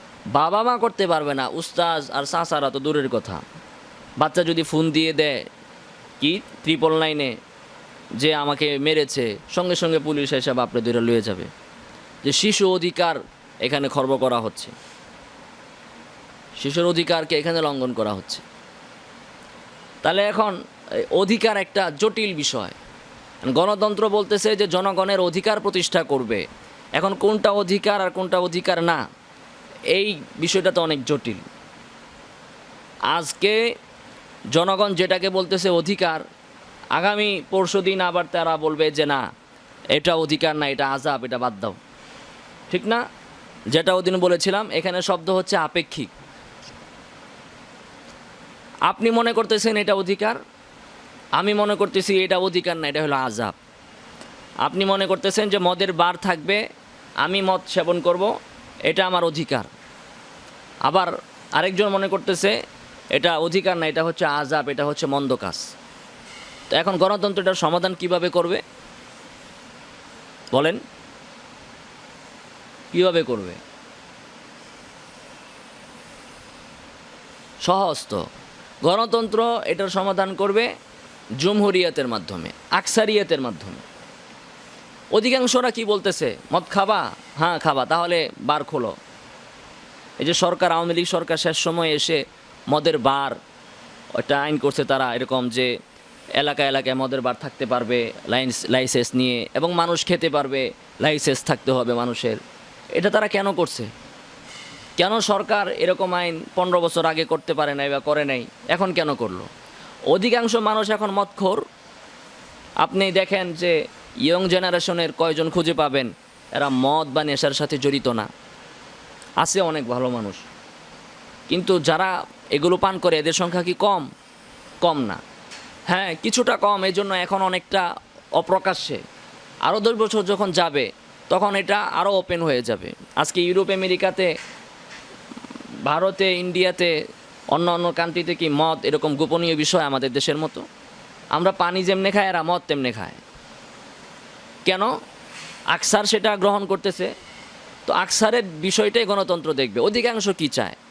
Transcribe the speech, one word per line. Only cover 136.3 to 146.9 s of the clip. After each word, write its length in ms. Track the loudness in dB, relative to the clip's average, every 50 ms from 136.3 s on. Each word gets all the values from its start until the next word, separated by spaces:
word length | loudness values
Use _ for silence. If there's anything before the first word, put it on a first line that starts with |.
| 2
ইন্ডিয়াতে, 720 | 2 -2 -2 2 2 2 2 4 2 2 2 2 0 -2 -6 -12 -18 -20 -20 -20 -14 -2 0
অন্য 220 | 2 2 4 2
অন্য 220 | 2 2 0 0 0
কান্ট্রিতে 380 | 0 -2 -2 -2 -2 -2 -2 -2
কি 140 | -2 0 0
মদ 360 | 2 4 4 2 2 0 0
এরকম 320 | 0 0 2 0 0 0
গোপনীয় 400 | 0 0 0 2 0 2 0 0
বিষয় 280 | 0 0 2 2 2 2
আমাদের 280 | 2 0 0 -2 -2 -2
দেশের 240 | 0 0 0 -2
মতো? 300 | -2 -4 -6 -6 -10 -14 -14 -18 -20 -20 -20 -20 -20 -20 -20 -20 -20 -6 -2
আমরা 240 | -2 2 2 2 2
পানি 320 | 2 0 0 0 0 0
যেমনে 260 | 2 2 2 2 2
খাই, 180 | 2 2 2 2
এরা 140 | 0 -2 0
মদ 200 | 0 -2 -2 -2 -2
তেমনে 240 | -2 -2 0 -2 -4
খায়। 200 | -4 -8 -10 -12 -16 -20 -20 -20 -20 -20 -20 -20 -20 -20 -20 -20 -20 -20 -20 -20 -20 -20 -20 -20 -20 -20 -20 -20 -20 -20 -20 -20 -2 0
কেন? 180 | 0 2 2 2 0 0 -4 -8 -14 -20 -20 -20 -18 -18 -16 -16 -16 -16 -8 0
আকসার 400 | 0 0 0 2 2 2 4 4
সেটা 320 | 2 2 2 2 2 2
গ্রহণ 300 | 4 2 2 2 2 0
করতেছে, 480 | 0 -2 -2 -2 -4